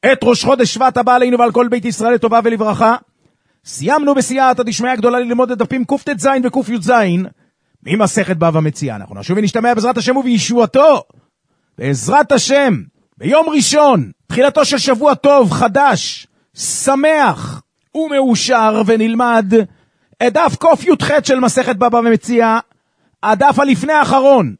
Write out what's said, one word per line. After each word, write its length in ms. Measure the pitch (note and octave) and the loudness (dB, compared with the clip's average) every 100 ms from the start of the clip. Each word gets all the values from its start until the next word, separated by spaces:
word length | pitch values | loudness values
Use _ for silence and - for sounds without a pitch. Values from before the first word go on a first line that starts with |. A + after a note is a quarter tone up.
| - | 2
את 60 | C4 | 0
ראש 200 | A3+ A#3+ | 2 0
חודש 300 | - C4+ A#3+ | 2 0 0
שבט 240 | - B3+ B3 | 0 0 0
הבא 180 | A#3+ B3 | 2 2
עלינו 240 | B3+ A#3+ | 2 2
ועל 120 | A#3+ | 2
כל 160 | A#3 A#3+ | 2 0
בית 180 | A#3+ A#3 | -2 -4
ישראל 280 | F3+ A3+ | -4 0
לטובה 260 | A#3+ A3+ A#3 | 0 2 0
ולברכה. 520 | A#3 A3+ G#3+ G3 A3+ A#3+ _ _ _ _ _ _ - | 0 -2 -2 0 0 0 _ _ _ _ _ _ -20
סיימנו 500 | - D3+ D4 C#4+ C#4 | -8 -2 0 0 0
בסייעתא 480 | - C4 C4 B3+ | 0 0 0 0
דשמיא 260 | A#3 G#3+ A#3+ | -2 -4 -4
הגדולה 300 | B3+ A3+ B3 | 0 0 0
ללמוד 320 | B3 A#3+ B3+ | -2 -2 -2
את 60 | B3 | -2
דפים 280 | G#3 C4 B3 | -4 -4 -4
קט"ז 420 | C#4 - C4+ C4+ C4+ | -4 -4 -4 -2 0
וקי"ז 480 | B3 - G#3+ A#3 F3 B3 G3+ F3 F#3 _ _ _ _ _ | -2 -4 -4 -6 0 0 2 -2 -4 _ _ _ _ _
ממסכת 540 | - F#3+ G#3+ - F#3+ F3+ | -6 0 0 0 -2 0
בבא 220 | E3 D#3+ | 0 0
מציעא. 360 | D#3 - C#3 G#2+ | -2 -4 -8 -10
אנחנו 200 | F#2 G2+ | -14 -16
נשוב 220 | G2 F#3+ | -6 -2
ונשתמע 360 | G#3 A3+ A#3 | -2 0 0
בעזרת 240 | A#3 A3 B3 | 0 0 -2
השם 200 | G#3+ C4 | -2 -2
ובישועתו, 840 | A#3+ A#3 - A#3+ A3+ C4 D4+ C4+ - _ _ _ _ _ _ - | 0 -2 0 0 2 4 4 2 -2 _ _ _ _ _ _ -10
בעזרת 540 | B2 C#3 A2 B3+ D4+ | -4 -4 0 0 2
השם, 500 | C4+ - C#4 C#4 D#3+ F2+ _ _ _ | 0 2 0 2 -2 -6 _ _ _
ביום 320 | D3 D4 D#4+ | 0 0 2
ראשון, 600 | D#4 - D4 D4 A3+ A2+ - _ | 0 0 2 4 2 0 -10 _
תחילתו 380 | E3+ C#4 D4+ C#4+ | 0 0 2 0
של 120 | C4+ | 0
שבוע 360 | - B3+ D4 | -2 0 0
טוב, 380 | C#4 C#4 C#4+ A3 | 2 2 4 2
חדש, 760 | D#3 A#3+ G#3 C#4 G#3+ - - - _ _ | 0 0 2 0 0 -6 -14 -18 _ _
שמח 1080 | - - - - C#4 D4+ D#4 C4 D#3+ - - _ _ _ - | -12 -10 -6 -2 0 2 2 0 -2 -8 -14 _ _ _ -8
ומאושר, 840 | D#4 C#4 C4+ A3+ - B3 A3 G#3+ G3+ | -4 0 0 0 0 2 2 0 0
ונלמד 680 | A3+ A3 A3+ A#3+ A3+ G3+ A3 G3 _ _ _ _ _ B3 | 0 0 -2 0 0 2 0 0 _ _ _ _ _ -2
את 60 | |
דף 220 | A#3 D#4+ - | 2 0 0
קיח 640 | E4 D#4+ - D4+ - D4 | 2 2 2 0 2 -2
של 160 | - C4 | 0 0
מסכת 360 | B3+ - B3 A3 | 0 0 -2 0
בבא 260 | A#3+ A#3 | 0 0
מציעא, 580 | A#3 A3+ - A#3 A3+ A3+ - _ _ _ _ _ | 0 0 0 0 0 0 -4 _ _ _ _ _
הדף 360 | G3+ G#3+ C#4 C4+ | -4 2 2 2
הלפני 340 | C#4 A3 C4 | 0 0 0
האחרון 600 | D4+ C#4 C4+ C4+ C4+ D3+ G2+ | 0 2 2 4 4 2 -6